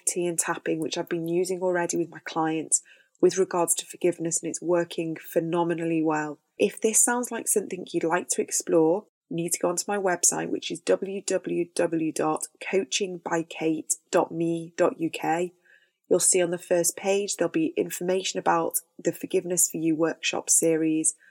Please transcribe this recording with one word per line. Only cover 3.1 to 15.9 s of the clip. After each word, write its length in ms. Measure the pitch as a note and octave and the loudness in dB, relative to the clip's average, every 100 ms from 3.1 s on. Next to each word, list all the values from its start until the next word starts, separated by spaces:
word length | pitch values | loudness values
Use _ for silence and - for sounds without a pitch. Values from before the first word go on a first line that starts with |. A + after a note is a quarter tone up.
| _ | _
with 180 | F#3 F3+ | 4 4
regards 360 | F#3 F3+ E3+ - | 0 2 0 0
to 100 | - | -6
forgiveness, 560 | - F3+ E3+ E3 D#3+ | -2 0 0 -2 -2
and 80 | E3 | -4
it's 120 | - | -4
working 540 | D#3+ F3 E3+ - E3 D#3+ | 0 0 0 -4 -6 -6
phenomenally 880 | - F3 E3 E3+ E3+ E3 E3 E3 | -4 -2 0 0 0 0 0 0
well. 360 | D#3+ D#3 D3+ D3 _ - | 2 0 -2 -8 _ 0
If 240 | G3+ - | 0 2
this 200 | A3 G#3+ | 0 4
sounds 300 | - A#3+ A#3+ | 4 2 -2
like 160 | A3+ - | -4 -2
something 400 | G#3+ F#3+ F3+ - | -2 -2 -6 -6
you'd 120 | E3+ | -2
like 240 | E3 F3 - | 0 0 0
to 120 | - | -4
explore, 640 | - - - F3 D#3 F#3 - _ _ | -2 -4 2 4 6 4 -2 _ _
you 80 | E3 | -6
need 160 | E3+ | -4
to 60 | - | -2
go 100 | F3 | -2
onto 160 | F3 - | -2 -2
my 100 | G3+ | -2
website, 520 | F#3+ E3+ - D#3+ - | 0 2 2 0 -2
which 200 | - - | -4 -6
is 120 | E3+ | -6
w 400 | - F#3 F#3+ G3 - | 0 0 0 -6 -2
w 400 | F#3 F3 F3 E3+ | -2 -2 -4 -2
w 380 | - E3+ E3 D#3+ | -2 0 0 -2
dot 320 | D3 D#3 D#3 - _ - | -2 -2 -2 -6 _ -4
coaching 520 | F#3+ - - G3 F3 | -2 -2 -2 -4 -6
by 200 | - E3+ | -4 -4
kate 520 | E3 - D#3+ D#3 - - _ | -4 -4 -2 -2 -2 -6 _
dot 200 | F3 - | 2 2
me 420 | E3 E3+ E3 E3 - | 0 -2 -2 -4 0
dot 220 | F3 - | 2 2
u 100 | D#3+ | -4
k. 440 | D#3+ D#3 E3 F3+ - _ _ _ | -2 -2 0 -2 -6 _ _ _